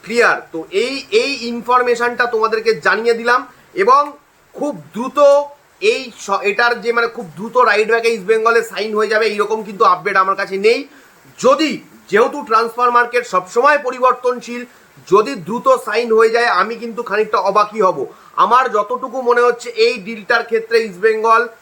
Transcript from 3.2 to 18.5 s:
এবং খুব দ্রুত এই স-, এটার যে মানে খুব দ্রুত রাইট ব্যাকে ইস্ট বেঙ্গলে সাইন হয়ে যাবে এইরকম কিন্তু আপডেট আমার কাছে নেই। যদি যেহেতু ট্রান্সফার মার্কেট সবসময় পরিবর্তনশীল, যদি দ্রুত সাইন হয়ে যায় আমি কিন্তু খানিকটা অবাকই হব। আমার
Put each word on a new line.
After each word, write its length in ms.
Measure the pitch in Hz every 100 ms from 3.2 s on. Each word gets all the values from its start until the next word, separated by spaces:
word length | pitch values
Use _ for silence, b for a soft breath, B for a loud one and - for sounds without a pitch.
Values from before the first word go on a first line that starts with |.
| 233 254 269 b b
এবং 380 | - 202 277 294 - _ _ _
খুব 220 | - 294 202
দ্রুত 440 | 139 202 254 285 285 285 285 - _ _
এই 300 | 208 254 254 -
স-, 220 | - 196
এটার 400 | 202 202 240 233
যে 100 | 220
মানে 160 | 233 233
খুব 180 | 233 190 147
দ্রুত 220 | 220 170
রাইট 300 | 220 208 214
ব্যাকে 220 | 226 226
ইস্ট 160 | 226 180
বেঙ্গলে 380 | 220 226 233
সাইন 320 | 226 180 214 208
হয়ে 120 | 214
যাবে 180 | 214 226
এইরকম 380 | 208 208 220
কিন্তু 220 | 208 196 208
আপডেট 300 | 180 190 196
আমার 200 | 190 196
কাছে 220 | 196 190
নেই। 300 | 208 262 277 b b b 135 -
যদি 420 | 240 277 311 202 - - _
যেহেতু 340 | 202 247 294 208
ট্রান্সফার 440 | 220 233 233 247
মার্কেট 360 | 240 240 240 233
সবসময় 500 | 185 180 240 277 285
পরিবর্তনশীল, 880 | 247 254 254 247 247 247 233 240 240 b b - 131
যদি 240 | 190 233 269
দ্রুত 320 | 165 233 269
সাইন 420 | 262 - 214 240
হয়ে 180 | 220 226
যায় 160 | 233 240
আমি 300 | 190 202 226
কিন্তু 280 | 233 220
খানিকটা 340 | 233 202 214 220
অবাকই 440 | 190 202 208 220
হব। 240 | 185 156 117 B B -
আমার 340 | 185